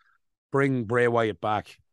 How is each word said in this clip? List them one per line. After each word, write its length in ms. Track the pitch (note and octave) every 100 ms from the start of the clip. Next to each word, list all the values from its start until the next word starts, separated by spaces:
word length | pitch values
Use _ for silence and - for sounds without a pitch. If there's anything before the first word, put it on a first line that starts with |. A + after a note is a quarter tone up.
| _ _ _ _ _
bring 320 | C3+ C#3 C3
Bray 240 | G#2+ A#2+ A#2+
Wyatt 340 | A#2 A2+ G2
back 360 | G#2+ G#2 - - _